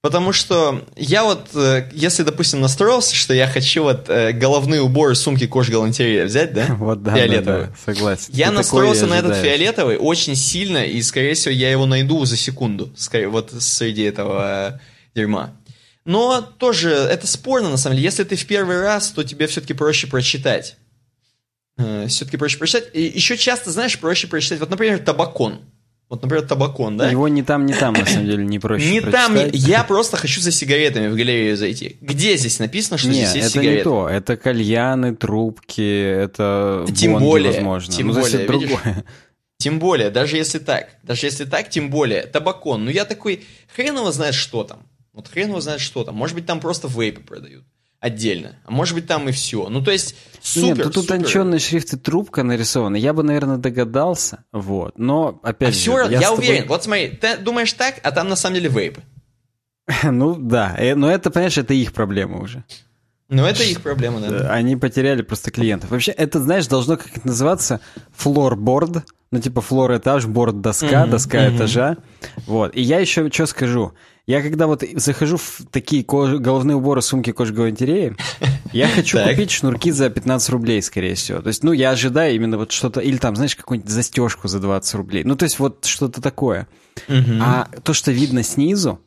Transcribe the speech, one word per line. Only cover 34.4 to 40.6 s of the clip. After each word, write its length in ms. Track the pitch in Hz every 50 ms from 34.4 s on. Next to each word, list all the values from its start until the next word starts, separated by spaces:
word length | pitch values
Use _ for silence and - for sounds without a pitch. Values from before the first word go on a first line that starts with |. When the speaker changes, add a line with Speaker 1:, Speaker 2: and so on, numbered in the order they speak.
| - 131 123 113 110 104 113 117 120 127 131 131 123 123 113
Speaker 2:
трубки, 680 | - - 104 104 110 113 113 110 - _ - - - 107 104 101 101 98
это 800 | 98 92 95 101 95 - - 104 101 101 101 101 101 98 92 85 87 98
Speaker 1:
Тем 180 | - - 110 107
Speaker 2:
бонги, 100 | 107 135
Speaker 1:
более, 260 | 147 160 156 143 -
Speaker 2:
возможно. 420 | - - 98 95 92 92 90 90 90
Speaker 1:
тем 140 | - -
Speaker 2:
Ну, 60 | - 113
то 60 | 127
есть 120 | 127 120
Speaker 1:
более, 140 | 110 98 98
Speaker 2:
это 80 | 104 127
Speaker 1:
видишь? 160 | 139 131 143
Speaker 2:
другое. 340 | 131 - - 117 95 98 - - - - _ _ _ _ _ _ _
Speaker 1:
Тем 220 | _ - 143 156 160
более, 300 | 165 185 175 131 107 101
даже 280 | 101 120 139 147 151
если 220 | 156 156 151 -
так, 280 | 160